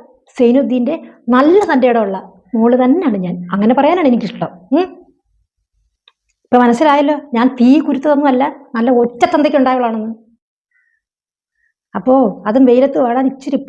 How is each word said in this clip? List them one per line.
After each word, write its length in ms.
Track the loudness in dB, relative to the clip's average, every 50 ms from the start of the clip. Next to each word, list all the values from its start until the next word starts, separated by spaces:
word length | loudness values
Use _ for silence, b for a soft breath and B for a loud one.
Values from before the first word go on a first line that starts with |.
| -16 _ _ _ _ _ _
സൈനുദ്ദീൻ്റെ 580 | 0 2 2 2 2 0 0 -2 -2 -2 -4 -6 -6 B B B B _ 0 2
നല്ല 240 | 2 4 4 4 2 2 2
തൻ്റെടമുള്ള 460 | 0 0 2 2 2 0 -2 -2 -6 -8 -12 -16 _ _ _ _ -2
മോള് 200 | 0 2 2 2 2 2
തന്നെയാണ് 340 | 2 0 0 0 -2 -2 -2 -4
ഞാൻ. 100 | -6 -6 -8 -8 -6 -4
അങ്ങനെ 180 | -2 0 2 2 2
പറയാനാണ് 280 | 2 2 0 0 0 0
എനിക്കിഷ്ടം. 400 | 0 0 -2 -6 -8 -10 -10 -10 -10 -16 -8 _ -2
ഉം? 100 | -2 -2 -4 -8 -16 -20 _ _ _ _ _ _ _ _ _ _ _ _ _ _ _ _ _ _ _ _ _ _ _ _ _ _ _ _
ഇപ്പൊ 140 | _ 0 2 2
മനസ്സിലായല്ലോ, 520 | 2 2 2 2 2 2 2 0 0 -2 -4 -6 -6 -2
ഞാൻ 100 | -2 0 0 0 2
തീ 100 | 2 4 4 2 2
കുരുത്തതൊന്നുമല്ല, 560 | -2 -4 -2 -2 -2 0 0 0 0 0 0 -2 -4 -6 -10 -16 _ -6
നല്ല 140 | -4 -2 0 0 0
ഒറ്റ 200 | 0 -2 -2 -2 -2 0 0
തന്തയ്ക്ക് 260 | 0 0 0 0 0
ഉണ്ടായവളാണെന്ന്. 520 | 0 0 -2 -2 -2 -4 -4 -6 -8 -10 -12 -14 _ _ _ _ _ _ _ _ _ _ _ _ _ _ _ _ _ _ _ _ _ _ _ _ _ _ _ _ _ _ _ _ _ _ -12 -6
അപ്പോ 160 | -2 0 2 2 2 0 -2 -6 -6 -2
അതും 140 | 0 2 4 4
വെയിലത്ത് 280 | 4 4 2 0 0 -2 -2
വാടാൻ 200 | -2 -2 -2 -2 -4 -4
ഇച്ചിരി 280 | -6 -8 -8 -6 -6 -6